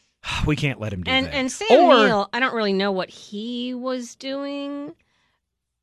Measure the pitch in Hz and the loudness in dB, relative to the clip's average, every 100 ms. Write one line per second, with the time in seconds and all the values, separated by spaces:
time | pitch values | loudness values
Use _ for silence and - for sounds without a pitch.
0 | _ _ - - 151 147 147 110 107 98 | _ _ -10 -4 -2 0 -2 -4 -8 -6
1 | - 262 269 285 262 - 427 269 349 254 | -2 -2 -2 -4 -6 -4 4 6 8 8
2 | 214 208 202 233 262 233 208 190 202 190 | 6 2 0 -2 -2 0 0 0 0 -2
3 | 175 - - 208 226 240 247 247 254 254 | -6 -12 -14 -12 -8 -8 -8 -8 -8 -8
4 | 240 - 269 277 285 285 285 285 294 330 | -10 -14 -10 -8 -8 -10 -10 -10 -12 -16
5 | _ _ _ _ _ _ _ _ | _ _ _ _ _ _ _ _